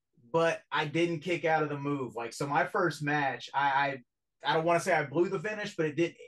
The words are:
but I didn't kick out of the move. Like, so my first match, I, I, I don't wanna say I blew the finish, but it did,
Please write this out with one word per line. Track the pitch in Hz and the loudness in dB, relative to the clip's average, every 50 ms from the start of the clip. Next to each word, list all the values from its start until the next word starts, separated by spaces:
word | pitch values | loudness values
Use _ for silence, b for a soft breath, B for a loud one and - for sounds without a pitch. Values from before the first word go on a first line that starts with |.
| _ _ _ _ 120 117 | _ _ _ _ _ -2
but | 160 165 165 165 160 - - - | 0 2 2 2 0 -2 -6 -4
I | - 147 151 | -2 -2 -2
didn't | 147 151 165 170 170 170 151 | 0 0 0 2 2 0 -2
kick | 143 180 170 156 - | -2 -2 -2 0 2
out | 160 160 156 156 | 2 2 2 2
of | 143 | 0
the | 147 | -4
move. | 139 139 143 143 139 127 110 101 | -4 -4 -4 -2 -4 -4 -6 -8
Like, | 117 117 113 | -8 -8 -8
so | - - 147 | -6 -6 -4
my | 139 147 165 196 | 0 2 0 0
first | - - 202 180 160 - - 147 | 0 0 0 0 0 0 -2 -2
match, | 147 151 147 143 135 123 - - - - | 0 0 0 0 0 -2 -4 -8 -6 -2
I, | 135 143 139 135 139 143 139 135 123 - _ _ _ _ _ _ - - | 0 2 2 4 2 2 0 -2 -6 -12 _ _ _ _ _ _ -8 -2
I, | 143 | 0
I | 156 | 0
don't | 160 160 | 2 4
wanna | 175 170 160 | 4 2 2
say | 170 190 170 | 2 2 2
I | 156 147 | 2 0
blew | 127 135 170 180 - | 0 2 2 2 2
the | 190 165 | 0 -4
finish, | 156 214 208 208 208 - - | -4 -4 -4 -4 -6 -6 -2
but | - 160 | -2 -2
it | 151 139 | 0 0
did, | 151 170 165 - - - | 0 0 0 -2 -8 -20